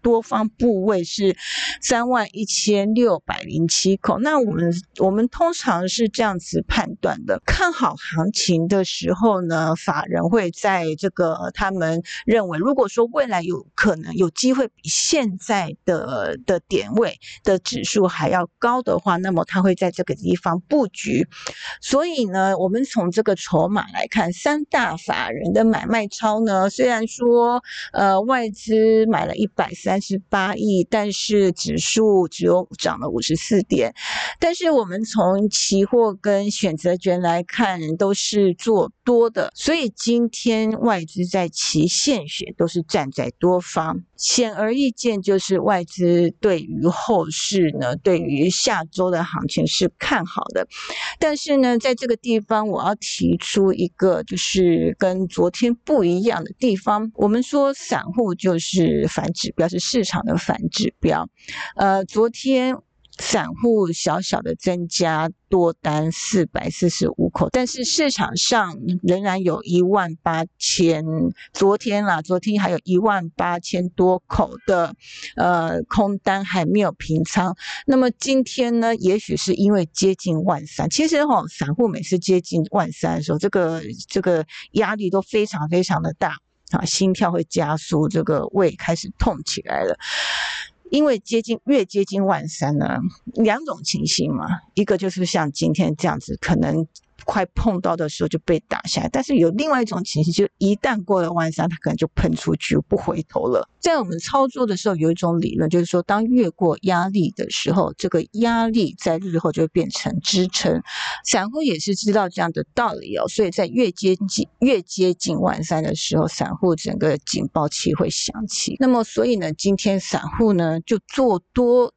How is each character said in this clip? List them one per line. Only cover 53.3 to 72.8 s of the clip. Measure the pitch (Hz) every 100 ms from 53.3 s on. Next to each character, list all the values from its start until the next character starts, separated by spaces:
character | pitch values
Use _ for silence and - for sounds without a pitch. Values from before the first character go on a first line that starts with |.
| 170
出 | - - 190
一 | - 180
个， | _ 190 165
就 | - 185
是 | - 190 180 165 165 -
跟 | 190 185 185
昨 | - 175
天 | - 240
不 | 240 - 302
一 | 175 175
样 | 226 175
的 | 160 -
地 | 254 190
方。 | - 208 226
我 | - 202
们 | 220
说 | 254 285 277
散 | 269 - - -
户 | 180 220
就 | 175 185 165
是 | - 185 165 147 156
反 | - 156
指 | 175 - -
标， | 165
是 | 180
市 | - 254
场 | 185 175
的 | - 165
反 | - - 165
指 | - 214 -
标。 | 160 151 - _ - - -
呃， | - 196 196
昨 | 190 208 226
天 | 233 262 262 254 254 _ _ _ -
散 | - 214 160
户 | - 233 220 185
小 | 175 - 160
小 | 190 -
的 | -
增 | 165 - 180 170
加 | - 170 156 165 - _
多 | 190 170
单 | 165 165 151 160
四 | - - 185 165
百 | - -
四 | - 175
十 | - 160
五 | - 170
口， | - 165
但 | 254 247
是 | -
市 | 240 - 294
场 | - - 170
上 | - 240 190 165 165 180
仍 | 185 185
然 | 202 185
有 | 180 151
一 | - 175
万 | 180 202 175 160
八 | - 165 165 _
千， | - - 165 160 160 160 135 - -
昨 | - 196 202
天 | - 202
啦， | 208 165
昨 | 160 180
天 | 208 208
还 | 190
有 | 170